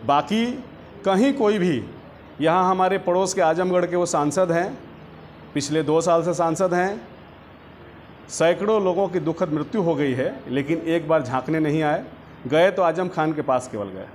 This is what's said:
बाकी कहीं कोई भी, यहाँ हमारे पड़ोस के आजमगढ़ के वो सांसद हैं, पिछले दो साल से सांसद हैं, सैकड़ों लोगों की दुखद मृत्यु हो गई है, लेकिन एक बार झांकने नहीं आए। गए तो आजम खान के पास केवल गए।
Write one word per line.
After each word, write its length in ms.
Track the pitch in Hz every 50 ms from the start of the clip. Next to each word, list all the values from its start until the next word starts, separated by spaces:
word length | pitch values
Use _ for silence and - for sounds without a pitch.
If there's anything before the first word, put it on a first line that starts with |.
| -
बाकी 380 | 113 139 147 147 - 202 220 233 247 247 - - - - - - - - - -
कहीं 280 | 196 190 185 240 277 269
कोई 260 | 277 233 208 214 214
भी, 240 | 180 185 151 120 101 92 - - - - - - - - - -
यहाँ 300 | 143 160 165 185 185 185
हमारे 280 | 190 185 185 185 190 190
पड़ोस 360 | - 180 175 180 190 190 190
के 60 | 196
आजमगढ़ 440 | 175 160 160 165 185 185 180 180 175
के 100 | 165 175
वो 100 | 180 175
सांसद 460 | 170 - 160 147 147 147 190 185 175 165
हैं, 260 | 170 175 202 277 - - - - - - - - - - - - - - - -
पिछले 280 | 147 139 - 151 160 156
दो 180 | 139 156 165
साल 220 | 160 180 170 170 165
से 120 | 175 170
सांसद 400 | 170 170 165 160 160 196 185 175
हैं, 260 | 175 180 190 202 233 - - - - - - - - - - - - - - - - - - - - - - - - - -
सैकड़ों 520 | - - 156 165 175 165 196 208 220 214 202
लोगों 220 | 185 175 175 196 180
की 120 | 175 185
दुखद 320 | 151 160 160 - 190 165 147
मृत्यु 300 | 151 147 147 - 220 185
हो 120 | 165 165
गई 180 | 139 147 139 127
है, 220 | 123 135 175 262 - - -
लेकिन 300 | 123 139 139 143 165 160 -
एक 220 | 160 165 170 151 151
बार 140 | 160 160 139
झांकने 380 | 117 127 135 160 - 160 160
नहीं 220 | 156 151 143 160 156
आए। 220 | 151 151 180 - - - - - - - - -
गए 240 | 123 139 151 254 -
तो 120 | 190 - 185
आजम 260 | 165 160 170 185 180
खान 240 | - 170 156 160 160
के 100 | 147 139
पास 260 | 143 131 127 - - -
केवल 160 | 110 101 98
गए। 180 | 92 95 - - -